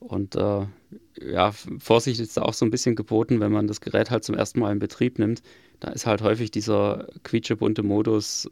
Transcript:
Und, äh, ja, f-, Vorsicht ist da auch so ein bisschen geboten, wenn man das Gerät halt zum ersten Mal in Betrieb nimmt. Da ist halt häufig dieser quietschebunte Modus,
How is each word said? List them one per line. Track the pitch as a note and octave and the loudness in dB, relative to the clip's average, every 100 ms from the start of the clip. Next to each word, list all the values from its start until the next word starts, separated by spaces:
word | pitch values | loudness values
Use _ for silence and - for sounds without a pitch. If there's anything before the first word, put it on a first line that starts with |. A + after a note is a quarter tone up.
Und, | A#3+ G2 G2 | -8 -6 -4
äh, | - G2+ G2+ G2+ - _ - _ - | -2 0 0 -4 -10 _ -20 _ -16
ja, | C2 F2+ G2 | -4 2 2
f-, | G#2 - - | 0 -10 -4
Vorsicht | - A#2 C3 A#2 | 4 4 4 -2
ist | A2 - | -4 -2
da | |
auch | - | -2
so | - | 2
ein | A2+ | 2
bisschen | B2 B2+ A2 | 2 0 0
geboten, | G#2+ A2 A2+ A#2 | 2 2 2 2
wenn | G#2 | 2
man | G#2+ G#2 | 2 0
das | G#2 | -2
Gerät | - A2 G#2+ | -2 0 2
halt | A#2 | 0
zum | - | 0
ersten | - G#2 B2 | -2 0 0
Mal | G#2+ | 0
in | G#2 | 0
Betrieb | G2 - B2 A#2+ | -4 -2 -2 0
nimmt. | G#2+ A#2 - - _ _ | 0 -2 -8 -20 _ _
Da | - | -12
ist | - A#2 | -4 0
halt | G#2 | 2
häufig | G#2+ A2 A2 | 2 0 -2
dieser | A#2 G#2+ G#2 G2+ G#2 - - | -4 0 2 2 -2 -8 -16
quietschebunte | - A2+ - G#2+ A2 A2 | -4 -2 -2 0 0 0
Modus, | G#2 G#2 A2 G#2+ - - - | 2 2 2 2 0 -6 -8